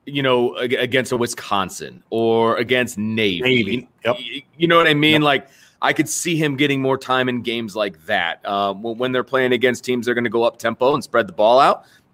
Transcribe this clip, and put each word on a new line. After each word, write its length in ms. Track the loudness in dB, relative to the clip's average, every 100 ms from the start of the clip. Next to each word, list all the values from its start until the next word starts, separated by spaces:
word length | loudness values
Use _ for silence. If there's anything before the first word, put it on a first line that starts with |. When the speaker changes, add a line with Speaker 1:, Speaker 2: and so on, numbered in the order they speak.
| -10
Speaker 1:
you 160 | -2
know, 340 | 0 2 0 -2
ag-, 160 | -4 -2
against 360 | 0 -2 0
a 40 | -2
Wisconsin 840 | -4 -6 -4 -4 -4 -8 -14 -16 _
or 480 | -2 2 2 2 0
against 400 | 0 0 0 -4
Navy. 440 | -4 0 0 0
Speaker 2:
Navy. 300 | 2 2 0 -4
Speaker 1:
You, 120 | -8 _ -4
Speaker 2:
Yep. 100 | -4
Speaker 1:
y-, 260 | -6 -14 -16 -4
you 100 | 2
know 100 | 4
what 100 | 4
I 60 |
mean? 200 | 4 4
Speaker 2:
Yep. 80 | 4
Speaker 1:
Like, 260 | 2 0 -4 _ _ _
I 120 | -2
could 160 | 0 -2
see 260 | -4 -4 -2
him 220 | -2 0
getting 240 | 0 0
more 160 | 0 -2
time 320 | 0 0 0
in 120 | -2
games 300 | -4 -6 -6 -4
like 280 | -4 -6 -4
that. 340 | -2 -2 -6
Uh, 300 | -4 -2 -2
when, 240 | -4 -8 -4
when 140 | -2
they're 100 | -2
playing 300 | -2 0 0
against 320 | 2 2 0 -4
teams, 200 | -4 -2
they're 100 | -2
gonna 120 | 0
go 160 | 0
up 140 | 0 0
tempo 360 | -6 0 0
and 80 | 0
spread 260 | 0 -2 -2
the 40 |
ball 280 | 0 4 6
out. 240 | 6 2 -6 _ _